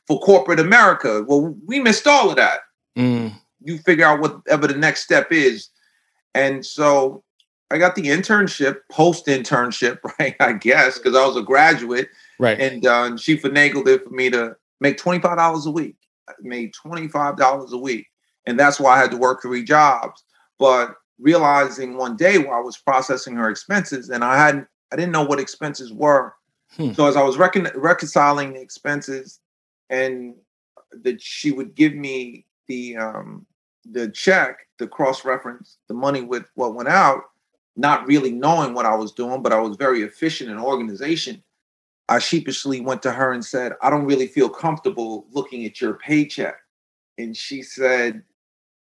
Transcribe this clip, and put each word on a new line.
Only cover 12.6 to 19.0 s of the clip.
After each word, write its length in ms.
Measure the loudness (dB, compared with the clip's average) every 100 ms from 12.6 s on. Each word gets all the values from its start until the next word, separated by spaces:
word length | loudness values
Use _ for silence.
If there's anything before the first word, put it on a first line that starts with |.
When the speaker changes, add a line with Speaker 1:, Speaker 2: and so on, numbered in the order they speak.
| -2 0 2
Speaker 1:
uh, 180 | 2
and 160 | 0 -4
she 160 | -2 -2
finagled 520 | 0 2 2 2 2
it 160 | 2
for 60 | 0
me 200 | -4 -2
to 260 | 0 -4 -10 _ -4
make 160 | -2 -2
twenty-five 400 | -2 0 0 2
dollars 300 | 0 0 -4
a 40 |
week. 260 | -6 -6 -12 _ _ -20
I 40 | -18
made 320 | -12 -10 -10
twenty-five 640 | -12 -14 -10 -8 -4 -4 2
dollars 360 | 2 0 -6
a 60 | -8
week. 280 | -6 -8 -10 _ _ _ -6
And 120 | 2
that's 220 | 4 4
why 160 | 4
I 20 |
had 100 | 6